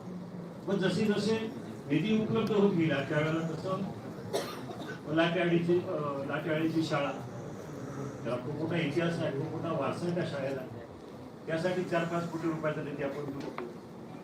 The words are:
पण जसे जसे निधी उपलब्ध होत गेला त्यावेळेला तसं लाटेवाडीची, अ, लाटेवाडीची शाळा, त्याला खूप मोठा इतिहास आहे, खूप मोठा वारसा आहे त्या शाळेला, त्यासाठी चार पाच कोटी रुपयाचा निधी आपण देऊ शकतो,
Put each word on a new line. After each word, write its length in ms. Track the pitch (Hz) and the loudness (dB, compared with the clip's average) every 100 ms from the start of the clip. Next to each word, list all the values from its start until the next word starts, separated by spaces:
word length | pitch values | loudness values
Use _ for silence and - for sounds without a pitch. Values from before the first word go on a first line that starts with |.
| - - - - - - 175 | -10 -10 -8 -10 -10 -8 0
पण 100 | 185 | 4
जसे 280 | 190 - | 4 4
जसे 340 | 208 202 220 220 - - - - - | 4 4 4 2 2 -6 -8 -8 2
निधी 340 | 156 214 220 | 2 4 4
उपलब्ध 300 | - 220 208 | 4 2 4
होत 200 | 202 196 | 6 6
गेला 220 | 170 160 | 6 4
त्यावेळेला 440 | 185 - 151 156 165 | 2 2 2 2 2
तसं 420 | 165 151 185 190 196 - - - - - - - - - - - - | 0 -2 -2 -2 -2 -6 -10 -10 -4 -4 -4 -6 -8 -8 -8 -8 -2
लाटेवाडीची, 640 | 156 170 175 170 170 - 175 | 4 4 4 4 4 6 4
अ, 200 | 175 156 147 139 139 | 2 -2 -2 -2 -2
लाटेवाडीची 560 | - 175 156 165 160 | -2 0 2 4 2
शाळा, 300 | 147 190 - - - - - - - - 139 139 131 - | 2 2 0 -2 -8 -8 -8 -10 -10 -8 -8 -6 -6 -6
त्याला 120 | 135 123 | -2 -2
खूप 180 | 151 | -2
मोठा 220 | 151 160 170 | -2 0 2
इतिहास 360 | 147 170 170 | 2 2 2
आहे, 200 | 165 - | 0 -2
खूप 180 | 135 156 | -2 -2
मोठा 220 | - 165 | -2 -2
वारसा 340 | 160 139 - 175 | 0 0 0 0
आहे 80 | |
त्या 100 | 170 | 0
शाळेला, 380 | - - 139 139 - - - - - - - - - | 0 -2 -2 -4 -6 -10 -12 -14 -14 -14 -14 -12 -2
त्यासाठी 380 | 160 180 180 | 0 2 0
चार 200 | - 170 | 2 2
पाच 260 | 170 170 170 | 2 0 0
कोटी 180 | 165 165 | -2 0
रुपयाचा 340 | 156 151 147 | 0 0 0
निधी 200 | 139 143 | -4 -2
आपण 220 | 139 143 | -2 -2
देऊ 160 | 139 135 | -6 -6
शकतो, 240 | - - - - - - - - | -6 -6 -8 -10 -14 -14 -12 -12